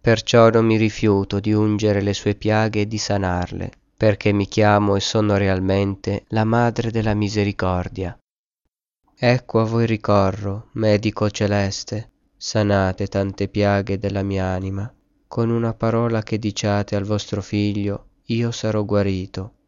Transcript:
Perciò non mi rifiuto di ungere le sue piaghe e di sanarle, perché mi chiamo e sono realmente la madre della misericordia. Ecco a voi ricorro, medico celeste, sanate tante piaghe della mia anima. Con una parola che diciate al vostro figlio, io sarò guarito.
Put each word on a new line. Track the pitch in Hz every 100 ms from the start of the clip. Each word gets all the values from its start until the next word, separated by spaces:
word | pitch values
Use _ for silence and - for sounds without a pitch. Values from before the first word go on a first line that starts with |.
Perciò | - 113 - 120 113
non | 113 110
mi | 110
rifiuto | 110 - 110 98 98 101
di | 104
ungere | 107 107 104 107 101
le | 101
sue | 101 104
piaghe | 101 107 107 110 107
e | 104
di | 110
sanarle, | - 101 95 90 90 90 90 - _ _
perché | 110 101 104
mi | 101 98
chiamo | - 104 104 101 98
e |
sono | - 113 107 98
realmente | 98 95 95 98 98 98 - 101 _
la | 110
madre | 110 117 120 120 117
della | 113 110
misericordia. | 104 104 107 101 98 92 90 87 - 92 - _ _ _ _ _ _ _ _ _
Ecco | _ 123 123 - 113
a |
voi | 113 117 113
ricorro, | 110 - 101 95 101 101 98 -
medico | 117 110 104 107 - 107
celeste, | - 104 101 98 - - 104 - _ _ _
sanate | - 110 104 98 95 92 98
tante | 98 98 92 98
piaghe | 104 101 101 98 98
della | 101 98
mia | 98 95 92
anima. | 92 95 98 107 _ _ _ _
Con | - 113
una | 117 117
parola | 113 113 113 117 113
che | - 110
diciate | 107 98 107 101 101 101
al |
vostro | 101 104 - 104
figlio, | - 104 104 101 101 101 - _
io | _ 117 117
sarò | 113 110 107
guarito. | 104 104 98 95 95 - 95 _